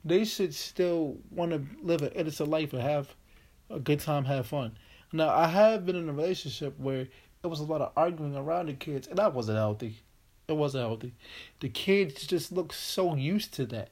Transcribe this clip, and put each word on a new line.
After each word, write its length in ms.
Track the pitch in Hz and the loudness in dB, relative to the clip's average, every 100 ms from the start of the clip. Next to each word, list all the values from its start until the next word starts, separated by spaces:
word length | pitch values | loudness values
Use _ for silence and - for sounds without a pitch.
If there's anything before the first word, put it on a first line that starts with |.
| 156 | 4
They 200 | 185 220 | 2 2
should 280 | - 185 | 0 -2
still 640 | 147 - - 180 170 151 - - | -2 -8 0 2 2 0 -4 -10
wanna 320 | - 170 156 139 - | -2 0 -2 -4 -8
live 220 | 170 170 | 0 2
an 80 | 143 | 0
innocent 380 | - 156 147 151 | -2 -4 -2 0
life 240 | 156 151 | 0 0
and 80 | 127 | -2
have 340 | 127 147 139 - _ - - - - | 0 0 -2 -14 _ -20 -20 -20 -10
a 80 | - | -6
good 200 | 127 147 | 0 0
time, 260 | - 147 135 | 2 0 2
have 200 | 139 117 | 0 0
fun. 320 | 147 117 110 - - - | -4 -4 -8 -20 -20 -8
Now, 180 | 160 156 | 2 4
I 180 | 120 165 | 6 6
have 380 | 185 214 220 180 | 8 8 6 0
been 100 | 180 | -2
in 140 | 165 | -2
a 40 | |
relationship 640 | 143 170 185 147 - 143 139 | -2 0 -2 -4 -6 -6 -4
where 300 | 135 131 131 - - _ | -2 -2 -4 -12 -20 _
it 40 | 170 | -6
was 140 | 156 | -4
a 20 | |
lot 180 | 151 156 | -2 0
of 120 | 135 - | 0 2
arguing 400 | 170 165 147 139 | 2 2 -4 -4
around 320 | 143 170 165 | -2 -2 -2
the 60 | |
kids, 340 | 135 - 139 - | -6 -6 -6 -4
and 100 | 185 | 2
that 160 | 208 | 2
wasn't 240 | 127 110 107 | 2 0 2
healthy. 400 | 107 104 113 110 _ _ _ _ - | 2 0 -6 -10 _ _ _ _ -4
It 60 | |
wasn't 300 | 156 147 135 | 0 0 0
healthy. 300 | 117 110 123 - - - - _ | -4 -4 -8 -14 -20 -18 -18 _
The 80 | 131 | -8
kids 580 | - - 196 180 - - | -4 2 4 4 -4 -2
just 260 | 175 - | -2 -2
look 200 | 180 165 | -4 -4
so 440 | - - - 180 147 | -8 -4 0 2 2
used 380 | 139 208 - - | 0 0 -2 -6
to 100 | 123 | -4
that. 220 | 117 - | -6 -10